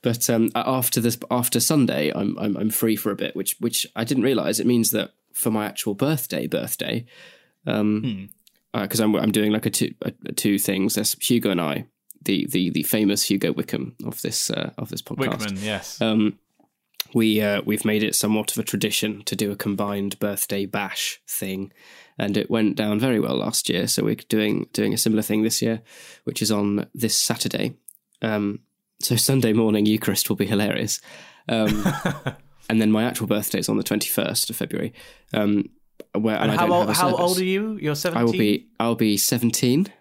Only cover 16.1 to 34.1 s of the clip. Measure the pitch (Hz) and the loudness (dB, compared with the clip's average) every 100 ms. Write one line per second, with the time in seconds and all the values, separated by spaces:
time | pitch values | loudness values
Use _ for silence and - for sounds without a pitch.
16.1 | 110 107 - _ _ _ _ _ _ - | 2 2 -2 _ _ _ _ _ _ -2
17.1 | 117 113 107 104 101 - 107 110 107 107 | 2 4 4 2 0 0 0 2 2 2
18.1 | - 107 107 107 - 107 110 - - 107 | 0 2 2 0 -4 -4 -2 0 0 -2
19.1 | 101 - 98 104 101 107 98 101 101 101 | -4 -6 -4 -4 -2 -4 -2 -2 -2 -4
20.1 | - 104 98 - 101 98 104 95 - - | -2 -4 -2 -4 -4 -4 -4 -4 -4 -6
21.1 | - - - - 95 98 _ - - - | -6 -10 -8 -6 -6 -8 _ -20 -20 -20
22.1 | - 104 101 - 113 107 101 107 107 131 | -6 -2 0 0 2 2 2 0 0 2
23.1 | 113 58 64 52 - - 90 117 - 110 | 2 0 -2 -2 -2 -2 -2 0 0 0
24.1 | 110 - 110 107 101 - - 107 107 117 | -2 -2 0 2 -2 -4 -2 -2 0 2
25.1 | 107 107 104 110 113 117 113 - - - | 2 2 0 2 0 -2 -2 -8 -20 -20
26.1 | - - - 107 104 101 101 - - 117 | -10 -8 -4 0 0 2 0 -4 -4 -2
27.1 | - - 113 - - 110 - - _ _ | 0 0 -2 -2 -2 -4 -6 -20 _ _
28.1 | _ 113 107 104 101 _ _ _ _ - | _ -2 0 -2 -4 _ _ _ _ -2
29.1 | 120 - 135 120 107 113 104 104 107 - | 0 2 2 4 4 4 4 2 2 0
30.1 | 95 - 104 98 101 104 - - - - | -2 -2 -2 0 0 0 -2 -2 -6 -8
31.1 | - - - - 117 107 104 104 147 175 | -20 -20 -16 -4 0 2 2 0 0 -4
32.1 | 156 - - - - - 110 110 107 117 | -4 -8 -10 -20 -20 0 4 4 4 2
33.1 | - 110 104 101 - - 107 - 104 - | -2 0 0 0 -2 0 0 0 -2 0